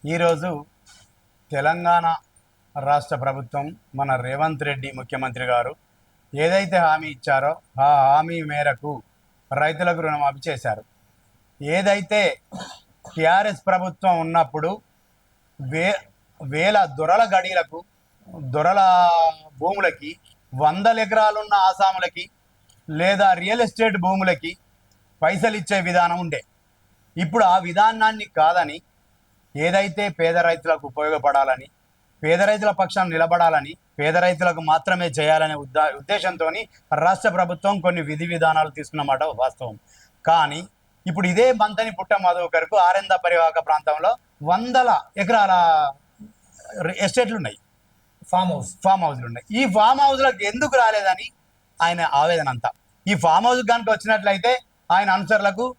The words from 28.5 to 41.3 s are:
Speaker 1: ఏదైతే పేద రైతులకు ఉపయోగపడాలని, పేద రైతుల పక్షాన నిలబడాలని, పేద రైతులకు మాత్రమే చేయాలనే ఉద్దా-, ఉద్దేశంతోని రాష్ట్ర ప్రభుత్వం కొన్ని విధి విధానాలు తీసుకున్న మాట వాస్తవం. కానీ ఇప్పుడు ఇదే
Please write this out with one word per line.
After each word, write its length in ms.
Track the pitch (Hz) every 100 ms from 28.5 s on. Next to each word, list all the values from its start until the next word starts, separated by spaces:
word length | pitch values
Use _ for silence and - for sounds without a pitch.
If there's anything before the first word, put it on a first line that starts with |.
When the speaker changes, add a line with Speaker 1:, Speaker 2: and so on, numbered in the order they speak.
| 180 156 156 _ _ _ _ _ _ _ 143
Speaker 1:
ఏదైతే 540 | 160 190 196 165 208
పేద 280 | 160 165 170
రైతులకు 500 | 170 165 165 156 143
ఉపయోగపడాలని, 800 | 123 151 156 143 139 135 127 135 _ _ _ _ _
పేద 180 | 156 170
రైతుల 300 | 202 214 208
పక్షాన 360 | 190 185 196 180
నిలబడాలని, 680 | 160 165 175 170 156 139 - _ -
పేద 180 | 147 170
రైతులకు 440 | 180 170 180 165
మాత్రమే 460 | 160 160 - 180 175
చేయాలనే 480 | 135 151 156 156 151
ఉద్దా-, 400 | 139 151 151 139
ఉద్దేశంతోని 720 | 135 202 185 175 160 - - _ _
రాష్ట్ర 360 | 151 165 185 220
ప్రభుత్వం 500 | 175 175 175 196 202
కొన్ని 220 | 180 175
విధి 260 | 147 151 170
విధానాలు 420 | 170 160 156 156
తీసుకున్న 320 | 139 143 156
మాట 220 | 139 135
వాస్తవం. 560 | 156 117 127 - 123 110 _ _ _ _ -
కానీ 420 | 165 147 147 180 _ _ _ 185
ఇప్పుడు 200 | 170
ఇదే 260 | 180